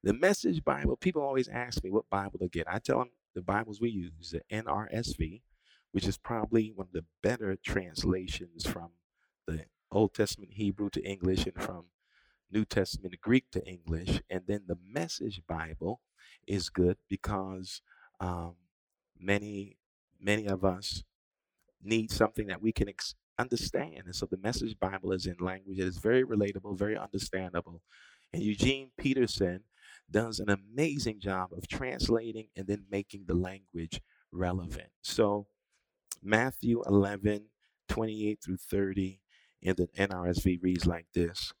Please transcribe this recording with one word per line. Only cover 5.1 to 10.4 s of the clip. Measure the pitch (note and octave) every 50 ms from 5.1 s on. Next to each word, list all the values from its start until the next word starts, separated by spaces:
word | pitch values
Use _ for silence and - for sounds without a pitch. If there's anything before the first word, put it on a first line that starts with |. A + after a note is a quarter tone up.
| -
V, | - D2+ D#2 F2+ A#2 _ _ _ _ _ _ _ _ _ _
which | - G2 -
is | G2 F#2+
probably | - _ - A#2 A2+ A2 A2 A#2 A2+ A2 G#2+ A2
one | F#2+ F#2+
of | F2+ F2
the | F2 E2 _ _ _
better | - G#2 A#2+ A#2+ A2 G2 F#2+
translations | - - - - G2+ F#2 F2 D#2 - - - F#2 F#2+ F#2 - - - F2+ F2 E2+ E2 -
from | - - F2+ E2+ E2+ _ _ _ _ _ _ _ _ _ _ _
the | - E2 D#2 - _ _ _ _ _
Old | G2 G2+ A2 G2 _
Testament | - G#2+ - - -